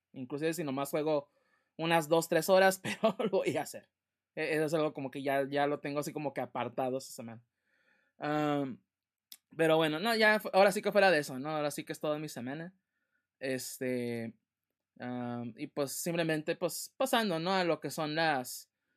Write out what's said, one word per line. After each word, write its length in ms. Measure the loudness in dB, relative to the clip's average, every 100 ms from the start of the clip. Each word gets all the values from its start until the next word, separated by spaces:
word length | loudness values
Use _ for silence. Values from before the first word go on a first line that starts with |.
| _
Inclusive 420 | -14 -10 -2 -2
si 100 | -2 -4
nomás 240 | -4 -2
juego 380 | -2 0 0 -2 _ _ _ _ -4
unas 320 | 2 2 4
dos, 180 | 2 4
tres 220 | 2 6
horas, 320 | 8 8 4
<laughs> 0 |
pero 320 | -4 0 0 0
lo 100 | 0
voy 260 | 0 0 -2
a 40 |
hacer. 280 | -4 -10 -18 _ _ _ _ -6
E-, 200 | -2 0
eso 100 | 0
es 80 |
algo 200 | 0 0
como 180 | -2 -8
que 100 | -6
ya, 260 | 0 0 0
ya 200 | 0 0
lo 120 | 0
tengo 200 | -4 -4
así 120 | -4
como 200 | -4 -6
que 80 | -6
apartado 560 | -6 -4 -6 -2 -4 -4
esta 140 | -8
semana. 300 | -14 -14 -16 _ _ _ _ _ _ _ -8
Am, 600 | -2 0 0 0 -2 -8 _ _ _ _ -20 -20 _ 0
pero 220 | 4 4
bueno, 220 | 2 0
no, 160 | 0 4
ya 240 | 4 4
fu-, 100 | 2
ahora 180 | 6 6
sí 100 | 4
que 100 | 0
fuera 200 | 4 6
de 80 | 6
eso, 200 | 2 -6
¿no? 100 | -4
Ahora 220 | -2 -2
sí 120 | -4
que 100 | -10
es 60 | -6
toda 200 | -4 -4
mi 100 | -6
semana. 440 | -10 -10 -10 -12 -16 _ _ _ _ _ -10
Este, 920 | -4 -4 -6 -6 -4 -2 -2 -4 -6 -10 _ _ _ _ _ -14
am, 540 | -10 -8 -6 -8 -8 -10
y 100 | -8
pues 240 | -4 -4
simplemente, 640 | -4 -4 -2 0 0 -2 -2
pues, 380 | -4 -4 -8 -4
pasando, 420 | 2 2 2 0
¿no? 140 | 0
A 100 | 2
lo 160 | 2 0
que 100 | -2
son 260 | -4 -2 0
las, 540 | 2 2 -2 -10 -16 _ _